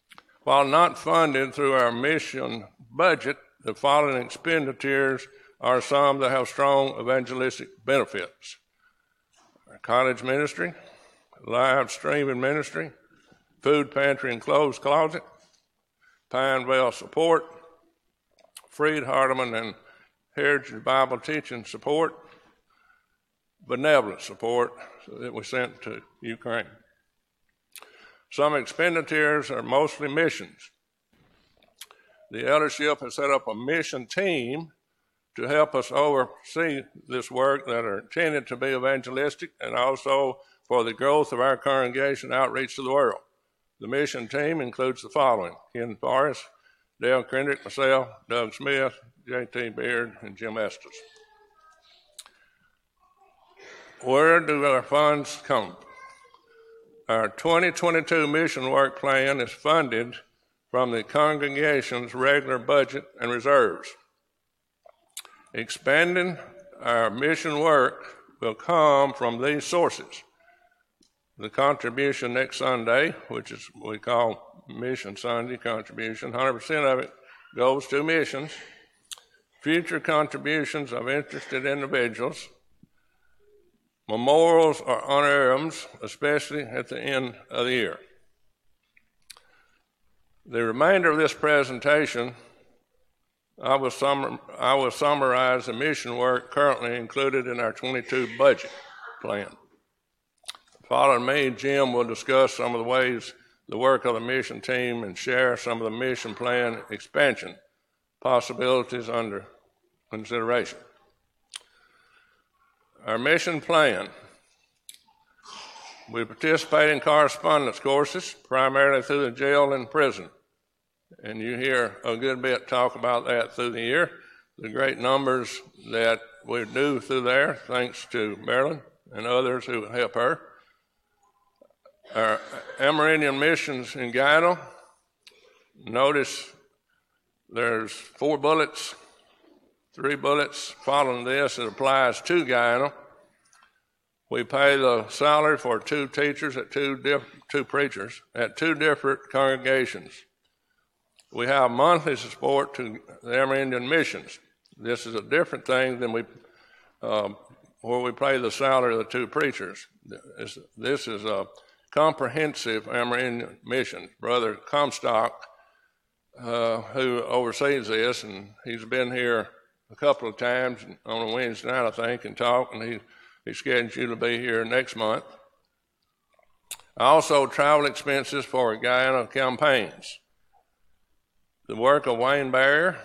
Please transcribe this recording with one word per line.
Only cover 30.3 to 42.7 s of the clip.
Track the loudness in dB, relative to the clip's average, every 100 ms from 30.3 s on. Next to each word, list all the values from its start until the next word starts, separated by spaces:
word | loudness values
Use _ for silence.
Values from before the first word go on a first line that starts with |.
| -2 -14 -20 -20 _ _ _ _ _ _ _ _ _ _ -20 -20 -20 _ _ -14
The | -6 2
eldership | 2 2 0 -2 -2
has | -6 -4
set | 0
up | 0 -2
a | -8
mission | -4 -4 -4 -8 -8
team | -2 -2 -2 -4 -6 -10 _ _ _ _ _ _ -8
to |
help | 0 2 2 0
us | -2
oversee | 2 2 2 0 -4 -10 -4 -2 -4 -10 -18 -8
this | -8 -6
work | 0 2 2 -2
that | -4 -2
are | -6
intended | -6 -2 0 0 -6
to | -4
be | -2
evangelistic | 0 0 0 -2 -4 -4 -4 -16 -12
and | -6 0
also | 0 0 0 2 2 -4 -14 _ -2
for | 0
the | 0
growth | 0 2 2 2
of | 2
our | 2 2
congregation | 0 0 0 0 -2 -2 -2
outreach | 0 0 0 -6